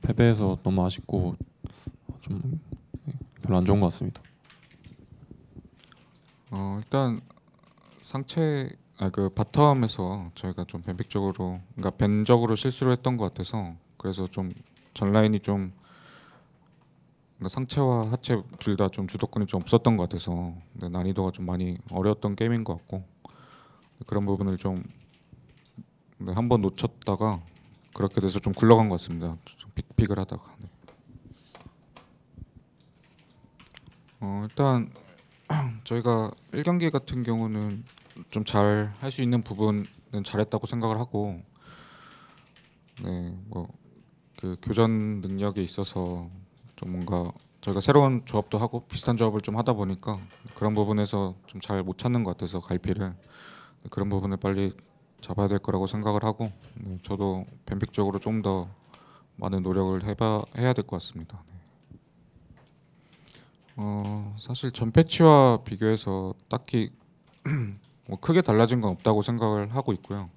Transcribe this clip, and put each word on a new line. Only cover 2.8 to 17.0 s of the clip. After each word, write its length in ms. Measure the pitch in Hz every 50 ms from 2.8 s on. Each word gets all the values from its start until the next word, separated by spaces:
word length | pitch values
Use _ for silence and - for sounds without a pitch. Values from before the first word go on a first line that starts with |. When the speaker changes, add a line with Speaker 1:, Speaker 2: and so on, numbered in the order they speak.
| - _ _ - -
Speaker 1:
네, 80 | 143 - - - - - - -
별로 160 | - 92 92
안 60 | 90
좋은 120 | 92 101 101
것 80 | 101 87
같습니다. 340 | 80 - - - - - - - _ _ _ _ - _ _ _ - - _ - - _ - _ - - - - - - - - - - - - _ _ - _ - _ _ _ _ _ _ _ _ _ _ _
Speaker 2:
어, 300 | - 98 98 98 98 101 104
일단 380 | - - 139 135 127 117 107 - - - _ _ _ _ _ _ _ _ _ _ - - -
상체, 680 | - - - 135 139 - - 165 160 156 151 139 131 - - - _ _ _ _
아, 120 | 101 95
그 180 | 92 - 98 95
바텀에서 1040 | - - 90 - - - 147 147 143 135 120 110 - - 95 90 95 104 90 85 85
저희가 300 | - - 92 90 - 87
좀 180 | - - 85 87
뱀픽적으로, 760 | - 92 87 95 - - 104 98 98 92 - 92 90 90 92 92 - -
그러니까 140 | - 104 98
벤적으로 680 | - - 107 101 104 107 107 107 123 117 117 113 110
실수를 360 | 107 - 131 127 - 139 127 127
했던 240 | 120 127 131 127 120
것 60 | 107
같아서, 480 | 90 - - 92 - - 110 98 87 85 85 _ _ _ _
그래서 280 | - 98 95 92 95
좀 240 | 92 - - 95 90 87 - - _ _ _ _ _ _
전 180 | - 104 98 101
라인이 280 | 107 107 107 107 101
좀, 320 | - - 101 101 95 92 92 - - - - - - - - - - - - - _ _ _ _ _ _ _ _ _ _ _ _